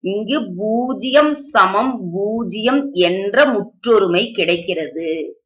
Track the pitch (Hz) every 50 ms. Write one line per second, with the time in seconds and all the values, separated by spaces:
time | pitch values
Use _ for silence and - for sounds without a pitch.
0 | - 185 196 202 220 196 269 311 226 196 180 175 202 214 220 233 247 254 262 -
1 | - 262 262 285 302 302 294 - - - - 220 190 190 190 311 - 262 247 220
2 | 190 175 165 190 202 208 220 233 233 180 175 214 220 240 262 285 277 - - 180
3 | 175 175 180 190 196 202 196 247 294 277 247 208 185 - _ _ - 240 233 208
4 | 196 180 170 180 220 226 233 - 175 151 175 170 170 - 180 160 156 - - 160
5 | 170 160 160 165 156 - - _ _